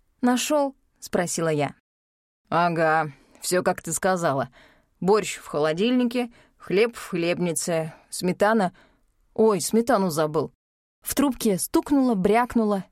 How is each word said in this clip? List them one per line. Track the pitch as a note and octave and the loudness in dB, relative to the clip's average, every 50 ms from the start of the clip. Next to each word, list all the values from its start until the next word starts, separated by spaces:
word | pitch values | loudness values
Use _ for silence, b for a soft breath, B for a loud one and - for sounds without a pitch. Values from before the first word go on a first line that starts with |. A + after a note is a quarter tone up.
| _ _ _ _ | _ _ _ _
«Нашёл?» | B3 B3 B3+ A#3+ - - D4+ D4 C#4+ C#4 - _ _ _ _ _ | 0 0 0 0 0 0 0 0 0 -2 -4 _ _ _ _ _
спросила | - - - F#3 F3 - - F3 E3 D#3+ | -10 -4 -2 -2 -2 -2 -4 -2 -2 0
я. | D#3 D3 C#3 C3+ - _ _ _ _ _ _ _ _ _ _ _ _ _ _ _ | 0 0 -2 -4 -6 _ _ _ _ _ _ _ _ _ _ _ _ _ _ _
«Ага, | D3+ E3 F3 F3 E3 E3 D#3+ D#3 D#3 D#3+ D#3 D3+ b b b b b _ | 0 0 2 2 2 2 2 2 2 2 0 -2 b b b b b _
всё, | - - F3 F#3 | -6 -2 -2 0
как | - F#3 F3+ - | 0 0 -2 -4
ты | - E3 | -6 -8
сказала. | D#3 - - F#3 F#3 F3 E3+ D3+ C3+ C#3 A#2+ b b b b b b b b b _ _ | -6 -2 0 0 0 0 0 -2 -2 -2 -4 b b b b b b b b b _ _
Борщ | F3 F3+ G#3+ G#3 F#3+ - - - | 0 2 2 2 2 -2 -8 -12
в | - | -12
холодильнике, | - - D3 D3+ D#3 D#3+ E3+ G#3+ B3 B3+ B3 B3 A#3 B3 B3 B3 A#3+ b b b b b | -8 -4 -2 0 0 0 0 0 2 2 2 0 0 -2 -4 -6 -6 b b b b b
хлеб | _ - - F3+ G3+ A#3 A#3 A#3+ | _ -8 -2 0 2 2 0 -2
в | - - - | -8 -10 -8
хлебнице, | G3 E3+ E3+ E3+ F3 F3 F3+ F3 D#3 - - F3+ E3+ D#3+ D#3+ D#3+ B B B _ | -4 -2 -2 -2 -2 -2 -2 -2 -2 -4 -4 -2 -2 -2 -4 -6 B B B _
сметана. | - - E3+ F#3 F3+ - G3+ G#3 A3+ A3 F#3+ F3 b b b b b b b _ _ _ _ _ _ | -10 -4 -4 -4 0 2 2 2 4 2 0 -2 b b b b b b b _ _ _ _ _ _
Ой, | - A3 A3 G3+ E3+ | 2 4 4 4 2
сметану | - - - A3+ A#3 C4 A#3+ F#3+ F#3+ F3+ | 0 0 0 0 2 4 2 2 2 0
забыл». | D3 E3 D#3 D3+ D3+ D#3 C3+ - - _ _ _ _ _ _ _ _ _ | 0 0 -2 0 0 -2 -4 -4 -8 _ _ _ _ _ _ _ _ _
В | - - - | -12 -4 0
трубке | - C#4+ C#4+ A#3+ - - A3 F#3 E3+ | 0 2 0 0 0 0 0 0 0
стукнуло, | - - - D#4+ - - C#4+ C#4 C4 B3 A3+ | -2 -2 -2 -2 0 2 2 2 2 2 2
брякнуло, | F#3 F#3 G3+ G#3+ A#3 B3 A#3+ - A#3 A3 G#3 G3+ F#3+ - - | 2 2 2 2 2 2 0 0 0 0 2 0 -2 -4 -8